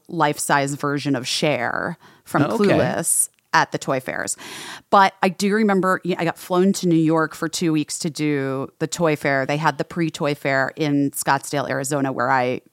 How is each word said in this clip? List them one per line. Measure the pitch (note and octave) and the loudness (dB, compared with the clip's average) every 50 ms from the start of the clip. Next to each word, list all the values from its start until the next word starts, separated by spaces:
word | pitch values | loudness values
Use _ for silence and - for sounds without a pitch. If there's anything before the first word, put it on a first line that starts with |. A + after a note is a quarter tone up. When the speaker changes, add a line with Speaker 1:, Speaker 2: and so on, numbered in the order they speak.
| _ - | _ -8
Speaker 1:
life-size | F#3 E3 D3+ D3+ D3 - - - D#3 C#3+ C#3 C#3 C#3+ | -2 0 0 0 0 -2 0 2 2 2 2 0 -2
version | C#3 - C#3+ C#3+ D3 C3 C#3+ C#3 | -2 -2 -2 -2 -2 0 0 -2
of | B2 B2+ - | -2 -2 -4
Cher | - - - D3+ C#3 A#2+ A#2 B2 - - F2+ B2+ E3+ - _ - - _ _ | -4 0 0 0 0 0 -2 -4 -4 -4 -4 -6 -6 -8 _ -20 -20 _ _
from | - - D#3 C#3+ | -2 2 2 2
Speaker 2:
Oh, | D3+ G#3 | 2 2
okay. | A#3 G#3 | 2 2
Speaker 1:
Clueless | G3 C3 - B2 B2 - - E3 - - - - - _ _ _ - - | 4 4 4 2 0 0 -2 -2 -2 0 0 -2 -4 _ _ _ 0 2
at | E3 D3 - | 2 2 2
the | - D3 | -2 -6
toy | - - C3+ C3 | -4 -2 -2 -2
fairs. | - - - - - - - - - - - - - - - - - - | -2 -6 -8 -6 -6 -6 -8 -8 -10 -16 -14 -14 -14 -16 -16 -14 -4 2
But | - G3+ F#3+ F#3+ - - | 6 6 6 6 4 2
I | - G3 | 0 0
do | E3 - G3+ G3+ G3+ | 0 0 0 0 2
remember, | A3 A3+ G3+ G3 F#3+ F3 F#3 F#3 - - | 2 2 4 4 4 2 2 0 0 0
yeah, | F3 F#3+ - | -4 -2 -2
I | E3+ | -2
got | E3 - - | -4 -4 -4
flown | - - F#3 F3+ F#3 G3 G3 | -6 -2 2 4 4 4 2
to | - F#3 F3+ | 2 2 2
New | E3 | 4
York | E3 D#3+ D#3 E3 D#3+ D#3 D#3 - | 4 4 4 4 2 0 0 -4
for | - - D#3+ | -6 -6 -4
two | - - F3+ E3 | -4 -2 0 0
weeks | D#3 D#3 D3 - - - | 0 0 -2 -4 -6 -6
to | - E3+ | -6 -6
do | C#3 - D3+ D3+ D3 C#3 C3+ C3+ C3+ C3+ C3+ - _ - | -4 -2 -2 -2 0 0 -2 -2 -4 -4 -6 -8 _ -6
the | D#3+ D#3 | -6 -6
toy | - - F3 D#3+ D3+ | -2 0 0 0 0
fair. | - - D3 C#3 C3+ C3 | 0 0 0 0 0 0
They | B2+ C#3+ D3 | 0 -2 0
had | D#3+ D#3 C#3+ C#3+ | 0 0 0 0
the | E3 | -6
pre-toy | - - F3 E3+ D#3 - - E3 D3 D3 | -6 -4 -4 -4 -4 -2 -2 -2 -2 -2
fair | - - C#3+ C3+ C3+ C3 - - | -2 -2 -2 0 0 0 -2 -2
in | - D#3 D3 C#3+ C#3+ C#3 C3+ | -2 -2 0 2 2 0 0
Scottsdale, | - - - - C#3 C#3+ - - - C#3+ B2+ - | -2 -4 0 0 0 0 0 -4 -6 -4 -4 -4
Arizona, | C3 C3+ C#3 C3 D3+ C#3+ C3+ C3+ | -4 -4 -4 -2 -2 -2 -2 -2
where | C3 - A#2+ B2+ | -2 -2 0 2
I | C3+ C3 B2 B2 C3+ - _ _ | 2 2 2 0 -2 -6 _ _